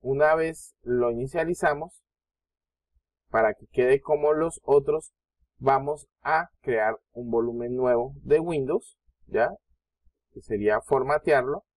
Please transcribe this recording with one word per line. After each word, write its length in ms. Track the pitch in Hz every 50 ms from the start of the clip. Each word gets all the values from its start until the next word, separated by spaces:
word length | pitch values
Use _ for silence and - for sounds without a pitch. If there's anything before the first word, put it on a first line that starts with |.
una 340 | _ 127 135 139 151 151 156
vez 400 | 160 160 160 160 - - - _ _ _
lo 280 | 120 123 123 120 120
inicializamos, 920 | 120 117 123 135 - 170 165 165 180 - - 160 147 147 156 175 _ - _ _ _ _ _ _ _ _ _ _ _ _ _ _ _ _ _ _ _ _ _ _ _ _ _ _
para 240 | - 113 113 110 104
que 120 | _ -
quede 340 | - _ - 123 127 135 139
como 320 | _ - 151 147 147 151 151
los 280 | 156 160 165 - - _
otros, 500 | - 139 143 139 139 151 156 - - _ _ _ _ _ _ _ _ _ _
vamos 480 | 123 135 135 131 139 143 151 151 - _ _ _ _
a 280 | 139 156 160 175 - _ _
crear 360 | _ 135 123 110 107 107 110 - _ _ _
un 180 | 117 120 120
volumen 440 | 113 117 113 120 117 120 120 120 123
nuevo 400 | 127 127 123 123 117 120 135 139 - -
de 160 | - - -
Windows, 580 | 202 170 170 147 135 127 160 233 - - _ _ _ _ _ _ _
¿ya? 240 | _ - 107 117 - - - _ _ _ _ _ _ _ _ _ _ _ _ _ _ _
Que 100 | 98 -
sería 380 | - 110 104 104 104 107 110
formatearlo. 840 | - - 147 131 127 135 147 151 - - 151 135 123 131 147 - _ _ _